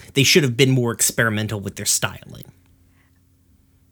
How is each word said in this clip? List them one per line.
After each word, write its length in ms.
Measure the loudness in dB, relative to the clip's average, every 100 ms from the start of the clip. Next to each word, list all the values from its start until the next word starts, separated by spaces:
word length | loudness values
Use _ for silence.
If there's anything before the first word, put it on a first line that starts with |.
| -6
they 100 | 0
should 200 | 4 4
have 140 | 2 2
been 140 | 2
more 200 | 2 0
experimental 720 | 0 -2 0 0 0 -4 -6
with 160 | -8 -8
their 80 | -4
styling? 680 | -2 -2 -6 -18 -20 -20 -20 _ _ _ _ _ _ _ _ _ _ _ _ _